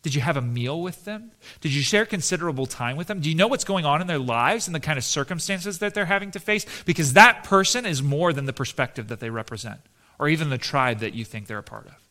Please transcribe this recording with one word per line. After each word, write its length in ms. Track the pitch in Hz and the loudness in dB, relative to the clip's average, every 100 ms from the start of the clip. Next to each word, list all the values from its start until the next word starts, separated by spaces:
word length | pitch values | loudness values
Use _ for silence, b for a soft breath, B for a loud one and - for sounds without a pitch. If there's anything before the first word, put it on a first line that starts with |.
Did 120 | 160 | -2
you 60 | 139 | -2
have 160 | 131 143 | 0 -2
a 40 | |
meal 400 | 120 120 123 160 | -2 -2 -2 -4
with 240 | 180 170 | -6 -10
them? 280 | - 214 226 _ B B | -12 -12 -14 _ B B
Did 140 | 160 | -4
you 80 | 139 | -2
share 240 | 135 208 220 | 2 2 2
considerable 600 | 196 - 175 170 135 131 | -2 -2 -2 -2 -4 -6
time 300 | - 120 139 | -4 -4 -4
with 120 | 170 | -6
them? 120 | 202 | -2
Do 80 | 151 | 0
you 60 | |
know 140 | 160 214 | 4 4
what's 160 | 262 | 2
going 200 | - 196 | 0 0
on 160 | 151 147 | 2 0
in 60 | 180 | 0
their 140 | 156 | -2
lives 480 | 127 117 127 226 185 | 0 2 2 2 -2
and 60 | |
the 60 | 165 | -4
kind 180 | 156 143 | -2 -4
of 60 | |
circumstances 760 | - 151 139 175 - 190 190 185 | -2 -4 -2 -4 -4 -4 -4 -4
that 140 | 208 | -4
they're 120 | 208 180 | -2 0
having 240 | 196 196 | 0 -2
to 100 | 190 | -8
face? 240 | - 208 - B | -2 -2 -2 B
Because 300 | - 175 147 | -2 0 6
that 280 | 147 240 233 | 10 10 8
person 420 | - 196 190 - | 2 4 4 0
is 160 | - 143 | -2 -2
more 320 | 139 143 175 | 0 2 2
than 140 | 143 135 | 0 -4
the 60 | |
perspective 560 | 127 127 - 127 - 107 | -6 -6 -2 -4 -4 -10
that 100 | 113 | -8
they 120 | 113 | -6
represent, 500 | 113 110 110 113 107 _ b b b | -8 -8 -10 -12 -14 _ b b b
or 80 | 143 | 0
even 200 | 156 151 | 0 0
the 100 | 127 | -2
tribe 420 | - 139 127 113 | -2 2 2 0
that 140 | 110 | -4
you 100 | 113 | -8
think 240 | 110 110 104 | -10 -12 -10
they're 100 | 107 | -12
a 40 | |
part 240 | - 110 95 | -10 -16 -18
of. 80 | 95 _ | -20 _